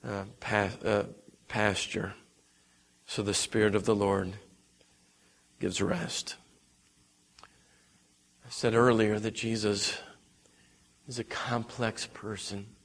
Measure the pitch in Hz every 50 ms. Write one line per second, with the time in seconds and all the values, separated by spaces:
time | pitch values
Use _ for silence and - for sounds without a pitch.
0 | - 120 104 98 98 98 - - - - 113 104 101 95 95 - - - 107 104
1 | 101 - - - - - - _ _ - - 110 107 104 95 - - - - -
2 | - 101 98 - - _ _ _ _ _ _ _ _ _ _ _ _ _ _ _
3 | _ - - - 104 101 98 - - - - 113 107 107 98 104 92 - 110 104
4 | 101 98 98 98 95 92 95 104 - - - _ _ _ _ _ - _ _ _
5 | _ _ _ _ _ _ _ _ _ _ _ _ - 95 90 - 98 - - -
6 | - - - - - - - - - _ - _ _ _ _ _ _ _ _ _
7 | _ _ _ _ _ _ _ - - - _ _ _ _ _ _ _ _ _ _
8 | _ _ _ _ _ _ _ _ - 120 - - - 120 110 117 120 127 117 110
9 | 110 107 107 104 104 113 104 - - 113 113 110 107 104 101 101 101 - - -
10 | - - - _ _ _ _ _ _ - _ _ - _ _ _ _ _ _ _
11 | _ - 123 117 113 - - - - 131 120 117 113 - - - 123 113 107 -
12 | - - - - - 107 107 95 - - 101 101 101 113 - -